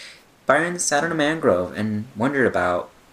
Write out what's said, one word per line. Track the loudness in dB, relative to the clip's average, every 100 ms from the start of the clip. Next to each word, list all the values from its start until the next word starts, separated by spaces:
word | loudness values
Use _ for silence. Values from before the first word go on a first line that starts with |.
| -20 -20 _ _ 0
Byron | 2 2 -2
sat | 0 0
on | 0
a |
mangrove | 0 0 2 2 2 0 -4
and | -4 -4 -6 -4
wondered | -2 2 0
about | 2 0 -2 -4 -16 _